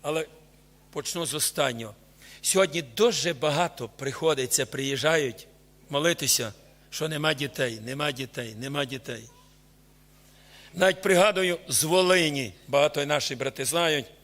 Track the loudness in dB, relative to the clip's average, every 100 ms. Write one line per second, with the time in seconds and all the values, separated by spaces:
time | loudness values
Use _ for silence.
0 | -4 -4 -6 -14 _ _ _ _ _ -10
1 | -8 -6 -4 -2 -4 0 -2 -2 -12 -16
2 | _ _ -20 -8 0 2 2 0 -6 2
3 | 2 2 -2 0 0 2 0 -2 -12 -8
4 | -8 0 0 2 0 -2 -2 -4 -4 0
5 | 2 2 0 -6 -20 _ _ _ _ 0
6 | 0 0 0 0 -2 -10 -20 _ _ -8
7 | -6 0 0 0 -4 -4 -4 -4 -10 -4
8 | -4 -4 -10 -10 -10 -10 -6 -4 -4 -8
9 | -10 -14 -14 -20 _ _ _ _ _ _
10 | _ _ _ _ -20 -20 -16 2 2 2
11 | 2 6 6 4 0 -2 -2 -2 2 4
12 | 6 4 4 -2 -6 -10 0 4 4 2
13 | 0 0 -2 -4 -6 -4 -2 0 2 0
14 | -4 -16